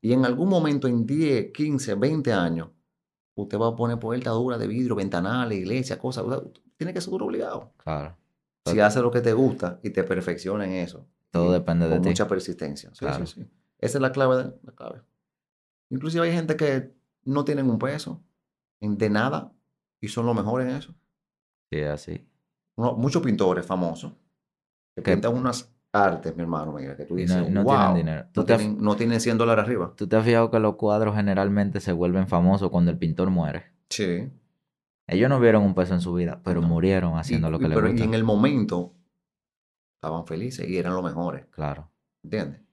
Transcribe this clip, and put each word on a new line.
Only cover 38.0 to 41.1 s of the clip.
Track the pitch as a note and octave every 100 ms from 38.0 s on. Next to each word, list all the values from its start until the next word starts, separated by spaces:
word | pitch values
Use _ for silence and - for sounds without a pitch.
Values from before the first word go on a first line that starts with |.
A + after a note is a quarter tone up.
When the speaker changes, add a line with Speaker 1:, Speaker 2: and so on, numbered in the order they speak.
Speaker 1:
y | A2
en |
el | A2+
momento | A2+ G#2 C3 C#3+ G#2 F2+ F2+ _ _ _ _ _ _ _ _ _ _ _
estaban | D#2 E2 E2
felices | E2 A#2 - F2
y | F#2
eran | F2
los | F#2
mejores. | F2+